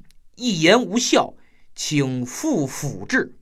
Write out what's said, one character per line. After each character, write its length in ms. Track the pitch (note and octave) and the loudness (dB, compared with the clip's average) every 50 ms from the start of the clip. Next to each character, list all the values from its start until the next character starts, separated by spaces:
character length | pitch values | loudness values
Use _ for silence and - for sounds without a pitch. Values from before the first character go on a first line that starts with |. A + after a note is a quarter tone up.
| - - - - - - - | -20 -20 -20 -20 -20 -20 -16
一 260 | - B3 A#3+ F#3 D#3+ | -6 -4 -2 0 4
言 180 | D#3+ E3+ G#3+ B3 | 6 6 6 6
无 200 | A#3+ F3 G3 A#3+ | 4 0 -2 -2
效， 340 | - - D#4 A3+ - - - - - - - - - - - | 0 2 2 2 2 0 -6 -14 -20 -20 -20 -20 -20 -20 -12
请 500 | - - - D3+ C#3+ C3+ C3 C3 B2+ B2 | -10 -6 -2 0 0 0 0 -2 -4 -6
复 440 | B2 - - - D#4+ C4+ E3+ C#3 | -6 -8 -6 -2 0 0 0 0
辅 380 | B2+ - - D3 C3+ G#2+ F2+ G#2 | -2 -4 -6 -8 -8 -8 -8 -6
之。 280 | - - C4 - - - - | -2 -2 -2 -2 -4 -8 -18